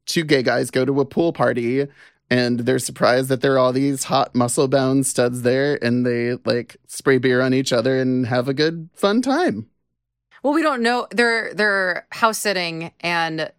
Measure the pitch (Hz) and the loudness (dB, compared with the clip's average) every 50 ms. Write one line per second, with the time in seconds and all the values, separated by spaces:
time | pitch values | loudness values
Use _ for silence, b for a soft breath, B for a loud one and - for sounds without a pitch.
0 | _ - - 175 156 151 151 131 113 127 120 127 131 123 - 131 127 135 135 143 | _ -4 -4 -2 0 2 2 2 2 2 0 0 -2 -2 -2 0 0 0 0 0
1 | 135 135 - 170 170 170 156 - 127 120 117 123 117 117 131 139 143 143 b b | -2 -2 -2 -2 0 0 0 0 0 0 0 -2 -2 -2 -2 -2 -4 -4 b b
2 | b b b b b - 123 123 123 117 123 117 117 117 131 123 - - - - | b b b b b -2 0 2 2 0 0 0 0 0 0 0 -2 -6 -4 0
3 | 113 110 123 127 131 131 135 123 - 139 135 131 127 127 123 135 139 143 139 131 | 2 2 4 2 2 0 0 0 2 2 2 4 2 2 2 0 0 0 -2 -4
4 | - - - 135 - - - 123 120 120 - 160 139 131 143 135 127 131 135 139 | -4 0 0 0 0 0 0 0 0 0 2 0 2 2 2 2 2 2 2 2
5 | 131 - - - 123 123 123 123 120 120 131 135 139 147 143 - - 120 120 123 | 0 0 0 0 0 0 0 0 0 0 2 2 0 0 -2 -2 0 0 0 0
6 | 123 123 120 120 120 120 123 120 - - 120 120 117 - - - _ - - - | 0 0 0 0 -2 -2 -4 -4 -2 -2 -2 -2 -4 -8 -14 -20 _ -16 -12 -2
7 | - 143 135 127 120 127 123 127 131 127 131 135 131 - 131 117 113 135 131 131 | 2 2 2 4 4 2 2 2 2 2 2 0 0 0 0 0 2 2 0 0
8 | 127 127 127 127 127 113 127 123 123 139 135 147 151 165 165 170 160 - _ - | 0 0 0 0 0 0 0 0 0 0 0 0 0 0 -2 -4 -10 -16 _ 0
9 | 214 202 208 247 247 277 269 330 359 277 - 104 - - _ _ _ _ _ _ | 0 2 2 2 0 0 0 0 0 -2 -2 -4 -10 -14 _ _ _ _ _ _
10 | _ _ _ _ _ _ b b b 277 302 330 311 311 269 240 233 233 247 240 | _ _ _ _ _ _ b b b 0 0 2 2 0 0 0 0 0 0 0
11 | 214 - - 208 240 233 226 226 - - - 185 214 208 196 196 185 180 170 - | -4 -4 -2 0 0 2 0 -2 -4 -4 -2 0 0 2 2 0 0 -2 -4 -6
12 | - - - - 233 226 214 - - 208 190 185 175 170 165 160 165 165 - _ | -8 -14 -4 0 0 0 0 0 -2 -2 -2 -2 -4 -6 -6 -8 -10 -12 -12 _
13 | - 175 175 170 165 160 160 156 151 - - | -6 -4 -2 -2 -2 -2 -4 -6 -6 -8 -6